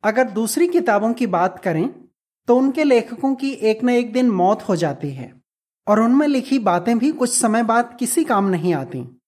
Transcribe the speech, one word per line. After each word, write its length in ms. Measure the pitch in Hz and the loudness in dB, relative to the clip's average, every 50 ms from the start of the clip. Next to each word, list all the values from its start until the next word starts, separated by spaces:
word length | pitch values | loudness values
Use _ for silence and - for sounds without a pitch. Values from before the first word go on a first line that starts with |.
अगर 280 | - 208 214 247 262 226 | -2 0 0 0 0 0
दूसरी 380 | 190 208 233 220 - 311 339 349 | -2 -6 -4 -4 0 0 0 2
किताबों 440 | 349 349 - - 208 202 214 226 | 2 0 2 2 0 2 0 -2
की 140 | 233 - 254 | -2 -2 -2
बात 360 | 202 180 170 175 185 185 - - | -2 0 0 0 0 -2 -4 -4
करें, 380 | 190 165 156 180 269 - - - _ _ _ _ _ _ _ _ | -4 -2 -2 -2 -4 -6 -10 -20 _ _ _ _ _ _ _ _
तो 120 | - 240 254 | 2 2 2
उनके 260 | 262 269 254 320 302 | 2 0 0 0 2
लेखकों 500 | 285 254 233 226 - 233 - - 269 269 | 4 4 2 2 -2 -8 -4 -2 -2 -2
की 180 | 262 269 269 | -2 -4 -8
एक 320 | 269 - 208 220 220 220 247 | -6 -2 0 0 0 2 0
न 40 | 247 | 2
एक 240 | 247 240 247 240 | 2 2 0 0
दिन 180 | 214 254 254 247 | 0 0 2 2
मौत 320 | 208 185 180 190 214 214 | 2 2 2 2 2 0
हो 140 | - - 190 | 0 -2 0
जाती 340 | 165 165 151 139 - - 143 | 0 0 -2 -2 -4 -8 -10
है 320 | 135 131 123 127 - _ _ _ _ _ _ _ _ _ _ - | -8 -10 -14 -16 -18 _ _ _ _ _ _ _ _ _ _ 0
और 120 | 208 214 | 2 2
उनमें 280 | 226 233 254 277 302 294 | 4 4 4 4 4 2
लिखी 300 | 285 262 254 - 269 269 | 0 -2 0 0 -2 0
बातें 400 | 214 190 175 175 175 233 240 226 | 2 2 0 0 0 0 0 2
भी 140 | 233 294 | 0 0
कुछ 260 | 320 - 254 247 - - | 0 0 -2 -2 0 0
समय 240 | - 220 214 233 | 0 0 0 0
बाद 340 | 233 220 226 233 240 240 - - | 0 2 2 0 0 -2 -6 -8
किसी 260 | 247 - - 339 311 | -6 -2 -2 -2 0
काम 200 | - 240 196 196 | 0 0 0 2
नहीं 300 | 196 185 170 151 180 170 | 0 0 0 0 -2 -2
आती। 460 | 143 135 - 131 127 117 123 - _ _ | -2 -4 -8 -10 -12 -12 -14 -18 _ _